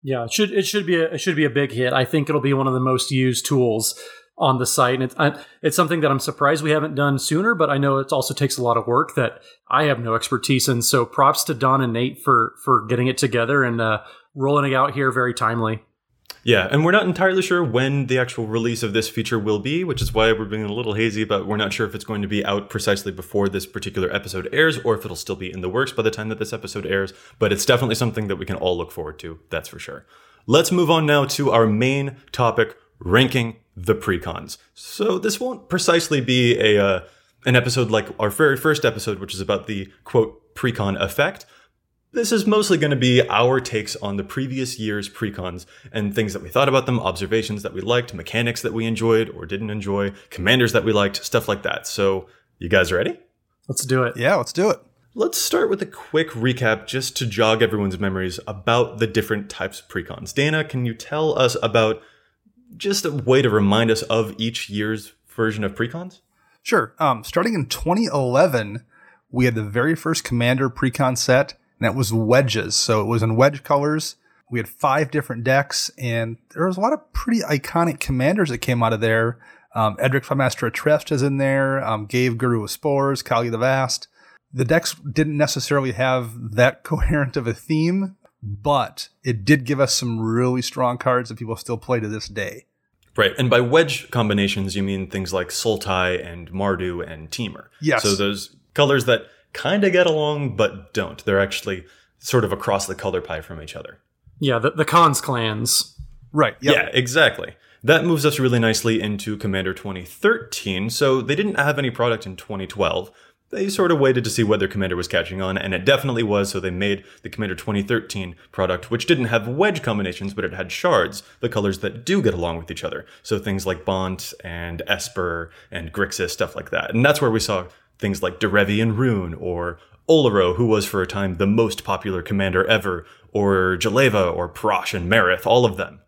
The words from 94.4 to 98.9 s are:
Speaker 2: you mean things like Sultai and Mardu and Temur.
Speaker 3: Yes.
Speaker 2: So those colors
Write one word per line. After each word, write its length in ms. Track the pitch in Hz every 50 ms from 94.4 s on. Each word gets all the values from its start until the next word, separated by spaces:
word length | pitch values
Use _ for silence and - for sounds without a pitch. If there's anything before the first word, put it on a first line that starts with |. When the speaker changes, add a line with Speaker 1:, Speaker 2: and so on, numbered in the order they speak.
| 101 98 - 104 95 95 90
Speaker 2:
you 80 | 101 98
mean 260 | 98 98 95 95 90
things 240 | - 98 95 85 92
like 160 | 92 90 90
Sultai 800 | - - - 113 107 98 - 98 95 92 92 90 90 87 -
and 240 | 87 85 87 85 80
Mardu 560 | 85 95 98 101 95 87 90 90 87 87 82
and 240 | 80 82 78 80 80
Temur. 360 | - - 120 101 - - - _ _ _
Speaker 3:
Yes. 220 | 151 156 139 113 -
Speaker 2:
So 120 | 107 98
those 420 | 95 101 101 104 98 - - _ _ _ _ _
colors 320 | - 147 135